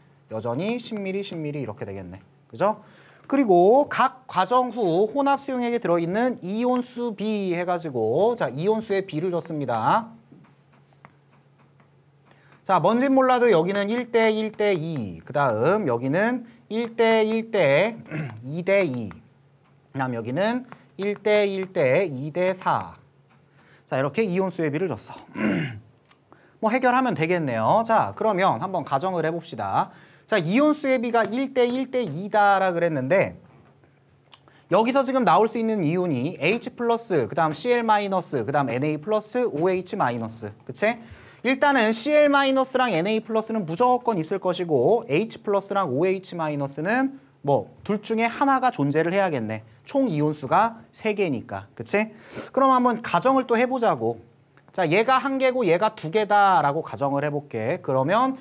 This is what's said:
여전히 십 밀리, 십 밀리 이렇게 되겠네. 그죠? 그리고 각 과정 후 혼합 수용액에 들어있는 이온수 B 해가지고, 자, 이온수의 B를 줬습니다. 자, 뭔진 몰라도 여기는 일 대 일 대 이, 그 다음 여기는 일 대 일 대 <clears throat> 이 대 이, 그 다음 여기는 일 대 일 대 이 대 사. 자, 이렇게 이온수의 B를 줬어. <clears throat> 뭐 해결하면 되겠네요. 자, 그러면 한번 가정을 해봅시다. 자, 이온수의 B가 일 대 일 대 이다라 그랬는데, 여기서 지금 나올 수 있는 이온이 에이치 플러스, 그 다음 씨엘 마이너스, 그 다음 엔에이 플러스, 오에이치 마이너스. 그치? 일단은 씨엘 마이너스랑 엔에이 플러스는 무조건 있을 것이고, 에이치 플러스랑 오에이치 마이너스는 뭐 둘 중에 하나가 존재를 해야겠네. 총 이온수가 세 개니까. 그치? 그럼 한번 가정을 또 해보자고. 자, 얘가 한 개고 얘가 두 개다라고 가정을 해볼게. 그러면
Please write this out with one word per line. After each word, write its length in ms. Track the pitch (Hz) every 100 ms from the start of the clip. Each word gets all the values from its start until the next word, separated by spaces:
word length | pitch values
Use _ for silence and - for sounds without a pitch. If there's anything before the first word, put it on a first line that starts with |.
| _ _ -
여전히 480 | 110 120 120 202 247
십 220 | 240 214
밀리, 240 | 190 190
십 120 | 196 170
밀리 240 | 151 143
이렇게 240 | 113 104
되겠네. 360 | 104 98 87 92 _ _ _
그죠? 360 | 117 190 214 - - - - -
그리고 640 | 277 240 175 185 254 285
각 360 | - 254 - -
과정 420 | 175 185 247 254
후 400 | 233 196 165 214
혼합 280 | 269 277 269
수용액에 380 | 277 254 240 233
들어있는 600 | 180 170 165 202 254 240
이온수 720 | 180 214 247 247 247 233 240 202
B 380 | 208 214 190
해가지고, 800 | 175 180 175 160 123 110 135 214 233
자, 120 | 147
이온수의 580 | 127 185 220 214 196 190
B를 260 | 151 185
줬습니다. 800 | 175 - 156 131 117 120 202 226 - _ - - _ _ _ _ _ - _ _ _ _ _ _ _ _ _ _ _ _ _ _ _
자, 140 | - 185
뭔진 360 | 165 233 269
몰라도 360 | 269 254 247 240
여기는 380 | 170 170 196 202
일 240 | 240 240
대 180 | 233 226
일 220 | 220 220
대 220 | 214 208
이, 440 | 185 160 151 101 82
그 80 | -
다음 560 | 147 139 110 135 208 165
여기는 580 | 117 131 165 220 247 - - -
일 260 | 214 233
대 300 | 226 226 226
일 260 | 220 226 226
대 460 | 214 147 139 208 196 - 156
<clears throat> 240 | 143 110 123
이 160 | 160
대 200 | 180 196
이, 240 | 175 123 104 - - _ _ _ _ _ _
그 60 | 135
다음 160 | 131
여기는 520 | 117 113 139 208 247 254 - _ -
일 160 | 202
대 320 | 202 214 208 202
일 260 | 196 190
대 340 | 185 135 147 190
이 220 | 127 151
대 200 | 170 180
사. 420 | 185 180 131 87 - _ _ _ _ _ _ _ _ -
자, 100 | 135
이렇게 260 | 139 143
이온수의 480 | 226 175 190 175 156
B를 160 | 147 185
줬어. 260 | 117 - - -
<clears throat> 1300 | - 214 185 143 107 - _ _ _ _ _ _ -
뭐 120 | 220
해결하면 440 | 254 254 247 254
되겠네요. 720 | 151 160 175 147 113 113 190 226
자, 260 | 220 107 98
그러면 440 | 220 185 190 117
한번 240 | 185 180
가정을 400 | 135 139 185 180
해봅시다. 640 | 156 170 - 110 98 117 190 - - - -
자, 100 | 214
이온수의 640 | 160 220 302 294 277 262
B가 240 | 233 233
일 300 | 202 240 269
대 120 | 254 240
일 260 | 254 262
대 100 | 254
이다라 680 | 214 147 202 214 202 196 190
그랬는데, 680 | 170 170 151 127 190 123 - - - _ _ _ _ _ _ _ - _ _ -
여기서 320 | 180 226 262
지금 200 | 254 262
나올 220 | 208 165 220
수 100 | 233
있는 280 | 226 220
이온이 520 | 151 180 180 127 127 -
에이치 300 | 147 233 254
플러스, 580 | - 240 226 226 170 113
그 80 | 165
다음 160 | 160
씨엘 320 | 147 247 240
마이너스, 600 | 226 208 202 190 - 131
그 60 | 104
다음 180 | 147 135
엔에이 320 | 127 151 151
플러스, 480 | 175 214 214 247 240
오에이치 420 | 143 180 185 180
마이너스. 580 | 202 135 120 113 113 107 - -
그치? 320 | 123 208 233 - - - -
일단은 480 | 233 269 294 269 214
씨엘 360 | 226 285 302 294
마이너스랑 640 | 277 269 262 262 262 247
엔에이 300 | 165 185 220
플러스는 460 | 220 220 214 220 160
무조건 520 | 170 247 247 247 202
있을 220 | 156 196
것이고, 640 | 180 180 175 143 135 226 -
에이치 360 | 147 226 -
플러스랑 460 | - 202 196 196 180
오에이치 440 | 127 185 190 185
마이너스는 840 | 180 156 147 139 143 170 240 269 - - _
뭐 360 | 143 135 - -
둘 180 | - 208
중에 220 | - 220
하나가 460 | 233 226 277 262 254
존재를 440 | 240 143 151 165
해야겠네. 480 | 196 190 139 107 110 - _ -
총 240 | 277 262
이온수가 720 | 151 151 151 131 170 226 226 -
세 220 | - 220
개니까. 540 | 208 185 123 - 98 101
그치? 380 | - 120 202 220 - - - -
그럼 200 | - 269
한번 280 | 254 247 226
가정을 460 | - 170 226 269 262
또 100 | 233
해보자고. 640 | 247 262 220 143 113 117 - _ _ _ _
자, 180 | - 170
얘가 260 | 180 226 262
한 220 | 269 269
개고 260 | 262 254
얘가 300 | 202 214 214
두 160 | - 156
개다라고 720 | 214 208 208 196 180 139 147
가정을 420 | - 107 139 143
해볼게. 540 | 147 147 147 113 110 180
그러면 560 | 170 131 135 208 262 262